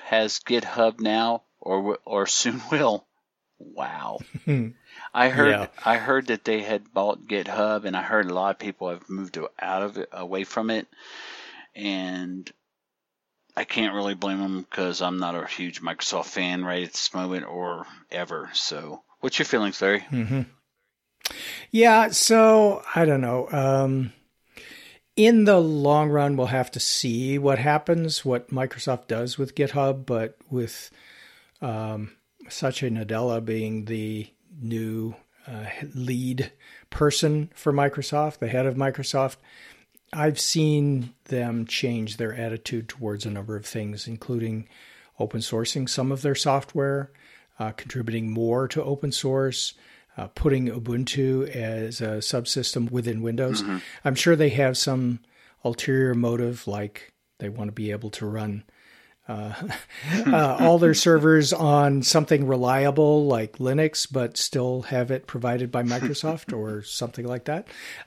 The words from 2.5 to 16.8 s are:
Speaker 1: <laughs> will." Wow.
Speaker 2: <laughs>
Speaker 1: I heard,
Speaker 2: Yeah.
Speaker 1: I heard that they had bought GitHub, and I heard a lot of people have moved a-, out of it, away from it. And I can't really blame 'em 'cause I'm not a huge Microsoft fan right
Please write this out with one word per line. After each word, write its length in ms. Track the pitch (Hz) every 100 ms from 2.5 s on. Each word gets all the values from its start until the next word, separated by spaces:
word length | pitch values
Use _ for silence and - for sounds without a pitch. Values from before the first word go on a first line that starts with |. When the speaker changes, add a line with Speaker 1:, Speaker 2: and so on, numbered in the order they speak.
| 123 110
Speaker 1:
<laughs> 60 |
will." 340 | 151 135 104 - _ _ _ _ _
Wow. 600 | - - 65 - 53 53 - - -
Speaker 2:
<laughs> 0 | 139 113 - _ - - 123
Speaker 1:
I 140 | 127
heard, 200 | 135 143
Speaker 2:
Yeah. 160 | 104 98 - 113
Speaker 1:
I 100 | 117
heard 300 | 113 135 127
that 160 | 110
they 180 | - 107
had 320 | 104 107 104
bought 320 | 95 101 - -
GitHub, 580 | 101 87 110 107 107 104
and 100 | 92
I 60 |
heard 240 | 95 110 92
a 40 |
lot 180 | 90 98
of 80 | 95
people 300 | 104 - 90
have 200 | 87 -
moved 280 | 95 92 82
a-, 120 | 78 -
out 180 | 90 95
of 160 | 101 101
it, 120 | -
away 320 | 92 90 95
from 260 | 98 - 110
it. 180 | 110 - - - - - - - - -
And 760 | - 104 95 92 92 90 92 87 - _ _ _ _ _ _ _ _ _ -
I 80 |
can't 300 | - 120 110 101
really 180 | 101
blame 280 | 95 98 95
'em 240 | 98 95 92
'cause 320 | - 92 87
I'm 160 | 90 90
not 160 | 87 85
a 120 | 80
huge 340 | - 90 85
Microsoft 440 | 82 82 - 90 80
fan 400 | - 90 90 90
right 180 | 90